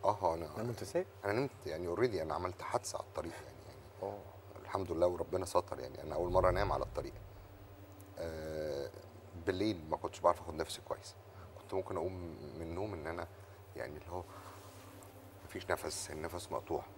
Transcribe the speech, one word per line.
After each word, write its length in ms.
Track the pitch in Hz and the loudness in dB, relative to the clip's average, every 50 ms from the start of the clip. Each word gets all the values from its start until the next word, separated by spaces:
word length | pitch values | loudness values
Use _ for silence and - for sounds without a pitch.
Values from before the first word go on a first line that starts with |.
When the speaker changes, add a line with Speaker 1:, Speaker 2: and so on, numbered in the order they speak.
| - | 6
Speaker 1:
اه، 300 | 98 104 101 95 87 82 | 4 4 6 4 4 4
انا 120 | 82 85 76 - | 4 0 -2 -2
Speaker 2:
نام 100 | 107 - | -2 -2
وانت 180 | 120 117 - 98 | -2 -2 -2 -4
سايق؟ 220 | - - 170 190 - - - - | 0 2 0 0 0 -6 -4 0
Speaker 1:
انا 80 | 101 104 | 2 4
نمت، 180 | 117 143 139 - - - | 4 2 2 -2 -6 -6
يعني، 200 | - 76 82 90 | -4 -2 -2 0
اوريدي 360 | 87 85 95 117 127 104 87 78 | 0 4 4 4 4 4 2 0
انا 120 | 80 76 | 2 0
عملت 280 | 82 90 90 92 - - | 0 0 -2 -2 -4 -4
حادثه 360 | - - 123 - - - - | 0 0 0 0 0 -4 -4
على 80 | - | -6
الطريق، 260 | - - - 82 82 - | -4 -4 -4 -4 -4 -6
يعني، 240 | - - - - - - - | -8 -10 -12 -12 -14 -14 -14
يعني 120 | - - - - - - 98 | -14 -14 -16 -16 -8 -4 -4
Speaker 2:
أوه. 160 | 101 104 101 - - - - - - - - - | -4 -4 -4 -8 -12 -14 -16 -16 -14 -14 -12 -10
Speaker 1:
الحمد 300 | - - 98 95 87 87 | -2 -2 0 0 2 6
لله 140 | 80 87 | 8 8
وربنا 400 | 90 90 85 82 - - 92 92 | 8 8 6 -2 0 2 0 0
ستر، 340 | 90 - 90 90 - - - | 6 4 4 4 4 -4 -4
يعني 220 | 64 64 71 71 71 | -4 -6 -6 -6 -4
انا 120 | 76 78 | -2 0
اول 180 | 76 87 90 87 | 2 2 6 8
مره 160 | 92 92 92 | 10 10 10
انام 220 | 90 92 104 98 73 | 8 8 6 4 4
على 100 | 67 65 | 4 2
الطريق. 280 | 67 - - 69 69 - - - - - - - - - - - - - - - - - - - - - - | 0 0 -2 -2 -2 -6 -8 -12 -14 -14 -14 -16 -16 -16 -16 -16 -16 -16 -16 -16 -16 -16 -16 -16 -14 -6 -4
آه، 720 | 85 82 80 80 80 78 78 78 78 76 71 69 71 - - - - - - - - - - 90 85 | -4 -2 -2 -4 -4 -2 -2 0 0 0 0 0 -2 -4 -6 -10 -14 -12 -14 -14 -14 -10 -10 -2 2
بالليل 340 | - 92 92 101 110 104 85 80 78 | 2 4 6 6 4 4 2 0 -2
ما 60 | 78 | -2
كنتش 240 | 76 - 85 - - | 0 0 -2 -2 6
بعرف 200 | - 87 87 - | 8 8 8 8
اخد 140 | 82 80 80 | 0 -6 -2
نفسي 260 | 78 82 - - - - - | -2 -2 -2 -2 -8 -4 -4
كويس، 260 | - - - - - - - - - - - - - - | -4 -4 -4 -12 -14 -14 -16 -16 -16 -14 -14 -14 -14 -14
كنت 160 | - - 98 | -8 -2 -2
ممكن 220 | 95 95 - 98 | -2 0 0 -2
اقوم 160 | 90 80 92 92 92 87 85 78 - - 73 60 78 | 0 0 0 -2 -4 -6 -6 -6 -8 -8 -8 -6 -6
من 40 | 82 | -4
النوم 320 | 82 85 87 98 107 98 | -4 -2 -2 -2 -2 -2
ان 120 | 82 73 | -4 -4
انا، 200 | 80 82 87 85 87 - - - - - - - - - | -2 -2 -2 -4 -6 -8 -14 -14 -16 -16 -16 -16 -12 -6
يعني، 220 | - 58 64 76 76 | -6 -6 -6 -6 -8
اللي 120 | - 85 | -8 -6
هو 120 | 87 90 87 - - - - - - - - - - - - - - - - - - - - - - - - | -6 -6 -6 -6 -10 -14 -12 -12 -14 -14 -14 -14 -14 -14 -16 -14 -14 -14 -16 -16 -16 -16 -16 -16 -16 -16 -16
مفيش 260 | - - 95 - - | -8 -8 -8 2 2
نفس، 400 | 90 - - 80 78 - - - | 2 4 4 -2 -2 -2 -4 -4
النفس 420 | 73 78 78 82 82 87 - - 80 | -4 -4 -4 -2 -2 -4 -4 -2 -4
مقطوع. 300 | 64 - - 82 73 - - - | -4 0 0 0 0 0 -2 -12